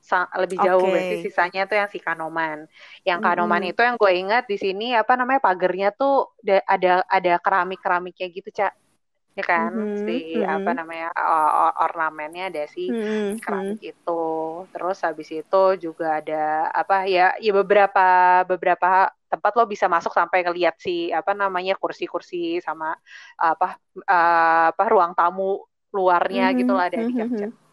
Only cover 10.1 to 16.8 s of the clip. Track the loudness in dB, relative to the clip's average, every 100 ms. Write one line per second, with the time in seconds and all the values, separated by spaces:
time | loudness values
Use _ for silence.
10.1 | -6 -4 -4 -2 -2 -2 -4 -6 -10 -8
11.1 | -4 0 2 2 4 2 2 -4 -2 -6
12.1 | -6 -12 -8 -8 -8 -10 -8 -6 -4 -4
13.1 | -4 -4 -6 -6 -6 -6 -8 -12 -12 -6
14.1 | -4 -4 -4 -6 -10 -14 -6 -6 -4 -4
15.1 | -6 -10 -12 0 4 4 2 -6 -6 -2
16.1 | -2 -4 -4 -2 -2 -2 -2